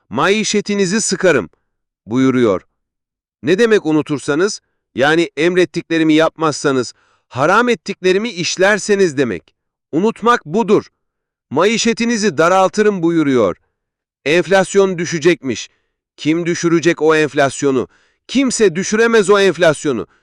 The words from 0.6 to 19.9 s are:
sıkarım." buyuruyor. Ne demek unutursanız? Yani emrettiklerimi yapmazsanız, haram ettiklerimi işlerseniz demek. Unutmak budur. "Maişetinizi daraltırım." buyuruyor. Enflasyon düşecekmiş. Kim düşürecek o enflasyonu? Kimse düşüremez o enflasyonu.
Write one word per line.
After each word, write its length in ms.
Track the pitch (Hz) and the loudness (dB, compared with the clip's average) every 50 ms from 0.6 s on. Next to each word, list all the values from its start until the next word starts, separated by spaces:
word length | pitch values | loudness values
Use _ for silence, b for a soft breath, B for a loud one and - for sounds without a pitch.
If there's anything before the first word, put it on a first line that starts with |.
| 196 - 202 202 196 170 185 226 | -2 -2 -2 -2 -2 -2 -2 -2
sıkarım." 480 | 196 - 190 165 - 185 156 123 90 - _ _ _ _ _ _ _ _ _ _ _ | -2 -4 -4 0 2 2 2 2 -2 -4 _ _ _ _ _ _ _ _ _ _ _
buyuruyor. 560 | 95 110 127 131 131 127 127 120 110 95 87 - _ _ _ _ _ _ _ _ _ _ _ _ _ _ _ - | -6 -2 0 2 2 2 2 2 2 2 0 -4 _ _ _ _ _ _ _ _ _ _ _ _ _ _ _ -4
Ne 160 | 127 185 190 | -2 0 2
demek 260 | 240 226 220 196 - | 2 2 2 0 2
unutursanız? 760 | 156 156 156 143 - 151 131 - - 143 151 185 214 - - _ _ _ _ _ _ _ | 0 0 -2 -2 -2 -6 -6 -4 -4 -2 -2 -2 -2 -4 -8 _ _ _ _ _ _ _
Yani 340 | 101 127 147 156 170 170 156 - - | -2 0 2 2 2 0 -2 -2 -2
emrettiklerimi 760 | 151 175 185 175 180 - - 170 - - 165 160 160 160 156 | -2 0 2 0 0 0 -2 -8 -6 -4 -2 0 2 2 4
yapmazsanız, 800 | 156 160 160 - - 160 156 135 - - 151 135 127 120 - - _ _ _ _ _ _ _ | 2 2 0 -2 -2 -2 -4 -2 -2 -2 -2 0 0 -2 -4 -10 _ _ _ _ _ _ _
haram 420 | - 123 135 165 190 220 247 247 | -6 -2 0 2 2 2 2 0
ettiklerimi 600 | 233 - _ - 190 - 180 185 185 196 220 247 | -2 -4 _ -10 -12 -4 -2 0 0 0 -2 -4
işlerseniz 880 | 196 175 170 - - - 180 196 214 196 - - 208 196 196 175 135 131 | -6 -6 -6 -6 -2 0 2 2 2 0 0 -2 0 0 0 0 0 -2
demek. 380 | 139 117 98 80 - _ _ _ _ _ _ _ _ _ | -2 -2 -4 -8 -10 _ _ _ _ _ _ _ _ _
Unutmak 540 | - 151 196 226 - - - 233 240 - - | -4 -2 0 -2 -2 0 0 0 0 0 -2
budur. 420 | 147 156 220 226 180 214 151 - - _ _ _ _ _ _ _ _ _ _ _ _ | -4 -4 -2 0 2 2 0 0 -4 _ _ _ _ _ _ _ _ _ _ _ _
"Maişetinizi 880 | 117 143 175 214 233 208 - 233 226 - 233 233 240 220 196 214 151 127 | -2 0 0 2 0 0 0 -2 -2 -2 -2 -4 -2 -2 -2 -2 0 0
daraltırım." 640 | 160 170 185 190 190 185 - 208 214 208 202 185 160 | 0 2 4 2 2 2 0 0 0 0 0 0 -2
buyuruyor. 540 | 170 170 160 156 139 135 123 110 92 82 - _ _ _ _ _ _ _ _ _ _ _ _ _ | 0 0 0 0 2 2 2 2 2 0 -4 _ _ _ _ _ _ _ _ _ _ _ _ _
Enflasyon 720 | 135 156 175 175 160 190 190 185 - - 196 196 190 185 160 | 0 0 0 0 2 2 2 2 2 2 2 2 2 0 -4
düşecekmiş. 720 | 175 - 160 165 139 180 170 - - 135 113 - - - _ _ _ _ _ _ _ _ _ - | -6 -6 -6 0 0 0 0 0 -2 -6 -8 -8 -10 -14 _ _ _ _ _ _ _ _ _ -6
Kim 280 | - 143 156 170 175 | -4 -2 -2 -2 -2
düşürecek 560 | 165 175 - - 170 160 170 135 170 165 135 | -4 -4 -2 0 0 0 2 2 0 0 2
o 140 | 151 156 156 | 0 2 2
enflasyonu? 720 | 156 156 143 - 147 139 135 - - 143 139 135 127 104 - _ _ _ _ _ _ _ - | 2 0 0 0 0 0 0 0 -2 -2 -2 0 -2 -4 -6 _ _ _ _ _ _ _ -4
Kimse 480 | - 247 277 254 208 - 226 196 151 | -2 -2 0 0 0 0 0 0 0
düşüremez 540 | 175 190 - 208 214 233 233 226 226 202 165 | -2 -4 -4 -2 0 0 2 2 2 2 2
o 100 | 208 202 | 2 2
enflasyonu. 680 | 196 190 165 160 175 165 147 - - 151 | 2 0 0 2 2 2 2 0 -2 -4